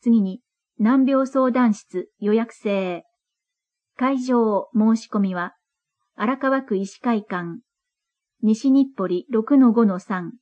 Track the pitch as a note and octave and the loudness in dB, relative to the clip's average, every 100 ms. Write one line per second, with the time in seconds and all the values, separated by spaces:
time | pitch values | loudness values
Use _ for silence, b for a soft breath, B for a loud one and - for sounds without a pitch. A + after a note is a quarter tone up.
0 | A#3+ A#3 F#3+ F#3 _ _ _ _ G#3+ C4+ | 2 2 2 -6 _ _ _ _ 2 2
1 | C4 C4+ C4 C4+ B3+ B3 B3 G#3 - F#3 | 2 2 0 0 0 2 2 0 -6 -12
2 | - _ G3+ A3 A#3 - G#3+ G3 F#3 E3+ | -12 _ 0 0 -2 -8 -6 -4 -4 -8
3 | _ _ _ _ _ _ _ _ _ - | _ _ _ _ _ _ _ _ _ -4
4 | B3+ C4+ B3+ B3 A3 G3+ - G#3+ A3 A3+ | -2 -2 -2 0 0 -2 -2 0 2 0
5 | - G#3+ G3 F3+ F3 _ _ _ _ _ | -2 -4 -2 -4 -10 _ _ _ _ _
6 | _ - G#3+ C4 C4+ C4+ C4 G3 G3 - | _ -6 -4 -2 -2 -2 -2 -4 -4 -6
7 | B3 A3+ G3+ F#3 E3+ E3 _ _ _ _ | -4 -4 -4 -8 -8 -14 _ _ _ _
8 | _ _ _ _ G#3+ A3 C#4 C4+ C4+ - | _ _ _ _ -2 0 2 2 2 -2
9 | F#3 F3+ - A3+ A3 C#4+ B3+ A3 A3 F#3 | -4 -4 -2 -4 2 4 4 4 2 0
10 | - F#3 E3+ - | -6 -8 -8 -14